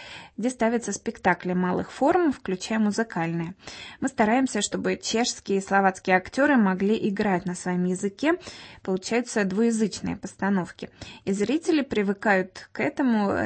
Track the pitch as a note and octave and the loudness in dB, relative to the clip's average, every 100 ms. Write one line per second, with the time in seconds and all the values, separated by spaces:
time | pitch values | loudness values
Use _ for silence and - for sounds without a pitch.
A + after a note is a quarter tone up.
0 | - - - - A3+ B3+ A3+ A#3+ A#3 G3 | -18 -18 -16 -4 -4 0 0 0 -4 -6
1 | - - G3 F3 F3+ F3+ F3+ F3+ F#3 - | -8 -2 0 0 0 0 0 0 -4 0
2 | C4+ F4+ E4 B3 - F#3 - A3 G#3+ G3+ | 2 4 2 0 -4 -6 -4 0 0 0
3 | A3+ - E3 E3 E3+ F#3+ - - - - | -2 -2 -4 -4 -6 -10 -16 -16 -18 -6
4 | C4 - G#3+ A3+ E3+ G#3+ G3+ F#3+ F#3+ F#3 | -6 0 2 4 2 -2 -4 -2 -2 -4
5 | - A3 B3 - - G3 G3 G3 G3 F#3+ | -2 -2 -2 -4 -2 -2 2 2 2 0
6 | - F#3 F#3 - C#4+ C4+ G3 F#3 G3 A3 | 2 2 2 0 4 6 4 4 2 2
7 | A3 G3 G#3+ F3+ F3+ F3 F#3 F3+ F3+ F3+ | 0 0 0 0 -2 -6 -2 0 0 0
8 | G3+ G3 D4 F4 - - - - - F#3+ | -4 0 0 0 -4 -18 -18 -12 -4 -2
9 | - A3+ A#3+ A3+ G3 F#3 A#3 A3+ A3 - | 0 -2 0 0 0 2 2 2 0 -2
10 | F3+ - F#3+ - G3 G3 E3 - - - | -6 -6 -10 -4 0 0 0 -8 -14 -14
11 | - - - G3 G3+ D4+ - D#4 C#4 G#3+ | -20 -10 -4 0 0 0 2 0 2 0
12 | G3+ G3+ A3+ F#3+ F#3+ - - - C4 - | 0 0 2 2 0 -8 -18 -4 -4 0
13 | C4+ A3+ G3+ G3+ | 2 2 2 0